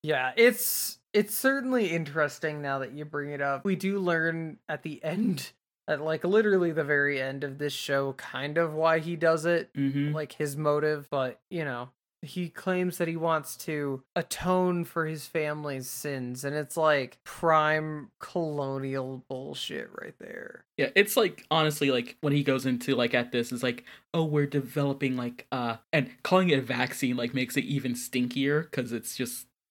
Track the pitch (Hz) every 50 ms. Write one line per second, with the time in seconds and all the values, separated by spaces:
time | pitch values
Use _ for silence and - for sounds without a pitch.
0 | - 151 151 131 127 131 - 226 226 247 233 - - - - - - - - -
1 | _ _ - 208 214 208 - - - 262 269 277 247 262 254 247 214 165 165 170
2 | 160 143 143 160 151 143 - - - 156 151 147 147 139 139 139 135 113 139 147
3 | 151 147 147 147 143 143 147 143 143 139 139 135 - 202 190 185 190 190 202 202
4 | 185 180 170 165 160 165 165 165 165 160 - - _ - 151 147 - 160 147 -
5 | - 156 170 202 233 220 170 135 131 - - _ _ _ _ _ - - 156 139
6 | 151 160 160 - - 175 202 220 214 214 196 185 175 170 156 160 147 143 151 143
7 | 143 143 143 135 131 135 135 139 143 139 135 143 147 147 139 - - - 139 139
8 | 139 135 131 - - - - 127 135 147 151 165 170 160 151 156 160 165 160 165
9 | 156 170 170 156 165 165 160 160 156 170 170 165 - - - 143 139 135 135 143
10 | 143 147 151 156 151 - - - 151 143 139 147 156 147 147 147 156 151 151 147
11 | 143 - 147 139 131 127 - - _ - 190 170 151 139 123 120 123 131 _ _
12 | _ _ _ - - 147 - 185 175 160 - - - 190 185 180 180 180 170 -
13 | 175 165 165 165 160 165 160 156 143 - - - - - 156 147 147 139 135 131
14 | - _ - 175 170 - - - - 180 185 185 185 180 175 175 165 - - 170
15 | 160 156 160 147 - - - 165 151 151 151 151 147 147 139 131 127 - - -
16 | - 147 139 131 123 123 123 127 143 139 143 151 147 - - 170 156 156 151 139
17 | 127 123 - _ - - - - - 165 160 156 151 151 156 156 156 156 156 151
18 | 139 - _ - - - - 180 165 156 147 147 143 135 135 135 135 135 135 135
19 | 131 131 131 127 - - 135 127 135 151 - - - - - - - - - -
20 | - - - - - - - - - - - - _ _ _ - 139 - - -
21 | 208 202 - 262 220 180 - - - - 156 160 156 151 147 - 147 139 131 123
22 | 120 - - - - 147 143 147 139 143 135 131 127 131 127 120 - - 131 120
23 | 120 120 127 123 120 123 - 120 117 - 123 120 - 123 120 - - - - -
24 | _ _ - 165 160 151 147 147 143 143 147 143 131 117 - 147 143 139 139 139
25 | 147 131 127 127 123 120 123 - - - 139 127 123 117 113 - _ _ - 151
26 | 147 - - _ - - 185 185 185 175 147 139 123 117 123 123 127 123 - -
27 | 139 123 123 123 120 120 131 131 127 123 - 143 120 - 147 135 120 123 120 -
28 | - - - 123 123 123 - 139 135 143 147 151 165 - - 139 123 117 117 110
29 | - - - - 127 120 - - - _ _ _ _ -